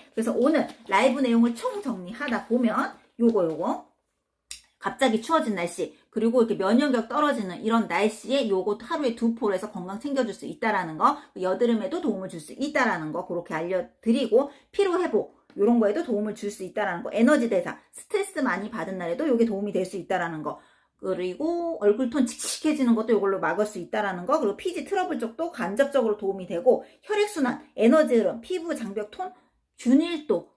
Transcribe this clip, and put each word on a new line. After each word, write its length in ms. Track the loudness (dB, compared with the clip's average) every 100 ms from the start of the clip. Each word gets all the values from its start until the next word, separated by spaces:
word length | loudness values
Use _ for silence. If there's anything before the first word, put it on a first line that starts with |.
| -8
그래서 200 | -4 -2
오늘 360 | 2 2 2 0 -6 -2
라이브 320 | 2 2 2
내용을 340 | 2 4 4
총 280 | 2 -4 -4
정리하다 680 | -6 -8 -10 -8 -4 -4 0
보면 460 | 0 2 0 -4 -8 _ 0
요거, 240 | 2 4
요거. 480 | 0 -2 -4 -6 -8 _ _ _ _ _ _ -18 _ _
갑자기 420 | -8 0 2 2
추워진 340 | 2 2 2 -2
날씨, 420 | -4 -4 -6 -8 _
그리고 320 | 0 2 4
이렇게 140 | 4 2
면역력 520 | 2 4 4 0 0
떨어지는 540 | 0 2 0 -4 -6
이런 260 | 0 0 2
날씨에 640 | 0 0 -2 -2 0 2
요거 300 | 0 0 -4
하루에 340 | -4 -2 -2 0
두 180 | -2
포를 220 | 0 -2 -2
해서 160 | -6
건강 260 | -10 -12 -10
챙겨줄 360 | -4 -2 -2
수 120 | -4 -12
있다라는 520 | -4 -2 -2 -4 0
거, 200 | 0 0 -8 -6
여드름에도 640 | -2 2 2 2 -2 -4
도움을 260 | -2 -4 -6
줄 140 | -10
수 100 | -14
있다라는 640 | -8 -4 0 0 0 -4
거 120 | -6 -4
그렇게 280 | -6 -4
알려드리고, 1000 | -6 -2 -4 -4 _ 0 2 4 2 2 -6 _
피로 260 | 0 2 2
회복 400 | 0 0 -2 _ _ 0
요런 220 | 2 4
거에도 240 | 4 0
도움을 320 | -2 -2 -4 -6
줄 160 | -8
수 120 | -8
있다라는 400 | -10 -6 -4 -4
거, 80 | -4
에너지 340 | 2 4 4 2
대사, 320 | 0 -2 -8 _
스트레스 460 | -20 -6 -4 -2 -2
많이 300 | -2 -2 -6
받은 280 | -8 -8 -6
날에도 280 | -4 -2 0
요게 200 | 2 2
도움이 260 | 0 -4
될 140 | -2 -4
수 100 | -6
있다라는 480 | -4 -2 -2 -6
거, 160 | -8 -10 -16 _ _ _
그리고 800 | -6 -4 -4 -4 -4 -2 -4 0
얼굴 300 | 2 2 0
톤 160 | 0 -2
칙칙해지는 680 | -2 -8 -2 -2 2 4
것도 200 | 2 4
요걸로 260 | 2 2 0
막을 260 | 0 0 -2
수 140 | -4
있다라는 460 | -6 -4 -2 -4 0
거, 160 | 0
그리고 160 | 0 -2
피지 260 | -4 -6
트러블 340 | -2 -2 -2 -4
쪽도 360 | -6 -6 -8
간접적으로 640 | -4 -4 0 2 2 0 0
도움이 280 | -2 -4 -6
되고, 380 | 2 4 4 0 _
혈액순환, 680 | -4 0 0 0 -2 -2 -10 2
에너지 400 | 6 8 6 4
흐름, 240 | 4 -2
피부 340 | -6 -6 -4 -6
장벽 360 | -6 -8 -10
톤, 200 | -10 -12 -12 _ _ _ _
균일도 760 | 4 4 4 -2 0 -2 -2